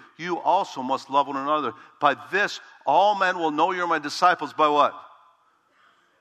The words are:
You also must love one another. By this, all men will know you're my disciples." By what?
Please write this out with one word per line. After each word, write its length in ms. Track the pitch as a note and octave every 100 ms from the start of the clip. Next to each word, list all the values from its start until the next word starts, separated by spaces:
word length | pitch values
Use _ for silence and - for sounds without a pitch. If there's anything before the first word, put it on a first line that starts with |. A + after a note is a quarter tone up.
| - -
You 220 | F3 E3
also 420 | D3 F#3 F#3 C#3
must 260 | B2+ C3 -
love 200 | C#3 C#3
one 100 | C#3
another. 380 | C#3 D3+ B2+ - - -
By 160 | D3 B2
this, 440 | - F#3 G3+ - - -
all 300 | - D#3 G#3
men 240 | G3 F#3 F3+
will 140 | D#3+
know 220 | D3+ F3
you're 120 | F#3 F3
my 140 | D#3+
disciples." 540 | D3 - F3+ E3+ C#3+
By 160 | - D3+
what? 300 | D3 B2 - - - _ _ _ _ _ _ _ _ _ _